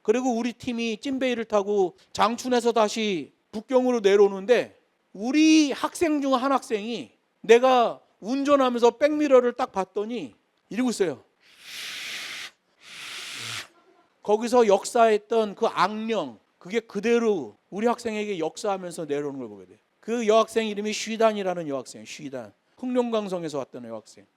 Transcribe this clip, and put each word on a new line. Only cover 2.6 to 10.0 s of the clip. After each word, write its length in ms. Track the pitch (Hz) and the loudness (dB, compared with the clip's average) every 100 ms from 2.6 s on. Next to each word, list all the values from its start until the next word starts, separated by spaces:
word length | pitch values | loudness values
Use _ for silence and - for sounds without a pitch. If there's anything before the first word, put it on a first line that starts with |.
| 233 | 2
다시 600 | 233 214 226 214 180 127 _ _ | 2 0 0 -2 -4 -8 _ _
북경으로 480 | 214 - 254 254 240 | -14 0 2 2 2
내려오는데 760 | 196 202 202 196 196 226 117 _ _ _ _ | 4 6 6 4 2 2 2 _ _ _ _
우리 580 | 185 226 302 311 311 294 | -8 -2 4 6 6 2
학생 500 | 220 302 - 339 302 | -2 -6 -2 0 0
중 120 | 277 | 0
한 180 | 254 269 | 0 0
학생이 600 | 262 - 220 214 220 117 _ _ _ | -2 -2 -6 -6 -8 -10 _ _ _
내가 580 | - 233 254 254 214 139 _ _ | 6 6 8 4 2 -2 _ _
운전하면서 760 | 190 269 277 285 254 240 240 240 | -6 -2 2 4 4 4 2 4
백미러를 560 | 294 302 294 254 247 | 0 2 4 6 4
딱 180 | 240 254 | -2 -4
봤더니 640 | 196 185 - | -4 -4 -6